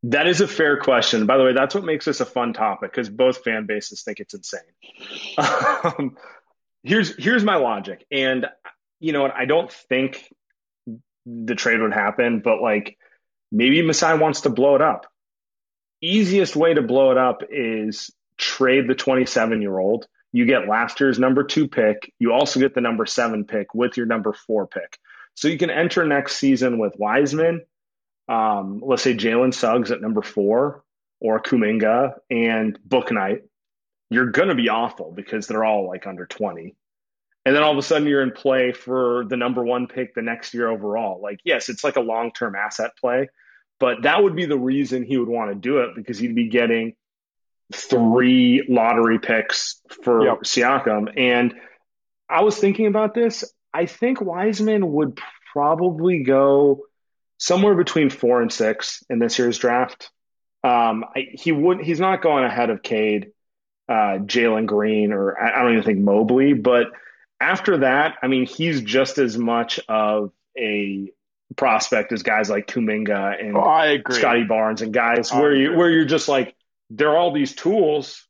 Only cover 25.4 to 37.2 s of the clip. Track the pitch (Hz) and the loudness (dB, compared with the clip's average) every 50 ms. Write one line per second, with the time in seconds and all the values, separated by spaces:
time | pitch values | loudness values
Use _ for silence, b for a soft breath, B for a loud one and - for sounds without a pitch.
25.4 | - 151 170 143 180 165 - 151 165 175 - 185 170 156 143 139 135 - - - | -4 -2 0 0 -2 -2 0 0 0 0 0 0 0 2 0 0 0 -2 -6 0
26.4 | - 139 135 117 127 127 120 113 110 101 - - 104 107 110 135 147 135 139 156 | 2 2 2 4 2 0 0 0 -2 -2 -2 -4 -4 0 2 2 2 2 0 0
27.4 | 160 165 170 170 - _ _ _ _ _ _ _ _ _ _ _ _ - 120 113 | 0 0 0 -2 -8 _ _ _ _ _ _ _ _ _ _ _ _ -4 -2 0
28.4 | 110 110 107 101 95 95 98 107 117 135 127 117 - 131 123 110 101 117 113 117 | 0 0 0 -2 -4 -8 -10 -10 -2 -2 -2 0 2 0 0 0 0 0 2 2
29.4 | 131 127 123 - - 113 113 123 117 101 117 - 107 110 113 107 104 - - 107 | 2 2 0 0 0 0 2 0 0 -2 -4 -4 -4 -4 -4 -4 -4 -4 -4 -2
30.4 | 101 101 110 120 139 147 143 - _ _ _ _ _ _ _ _ - 113 110 110 | 0 2 2 2 0 0 -4 -10 _ _ _ _ _ _ _ _ -2 0 0 0
31.4 | - - - 123 110 104 110 113 110 107 113 120 139 131 139 - _ _ 131 117 | 0 0 0 2 2 2 0 2 2 2 2 2 0 -2 -4 -10 _ _ -2 0
32.4 | 117 113 113 110 110 110 104 - _ - 135 127 120 - 120 107 95 95 107 - | 0 0 0 0 -2 -2 -4 -8 _ 0 0 0 0 0 -2 -2 -2 -2 -4 -6
33.4 | - _ _ _ _ _ _ _ _ _ _ _ _ _ 113 120 127 123 104 139 | -6 _ _ _ _ _ _ _ _ _ _ _ _ _ 0 0 0 2 2 2
34.4 | 170 196 170 123 117 110 107 113 117 113 - - 87 80 87 90 98 - - 110 | 2 2 2 0 0 0 0 0 -2 -4 -6 -10 -16 -14 -14 -16 -12 -8 -8 -8
35.4 | 98 - 110 110 110 110 107 104 98 92 90 92 - 101 95 90 90 - - - | -6 -4 -2 0 0 2 0 0 -2 -4 -8 -10 -12 -12 -12 -12 -14 -16 -8 -6
36.4 | 107 98 87 85 80 90 - _ _ _ _ _ _ _ _ _ | -6 -6 -6 -10 -16 -18 -20 _ _ _ _ _ _ _ _ _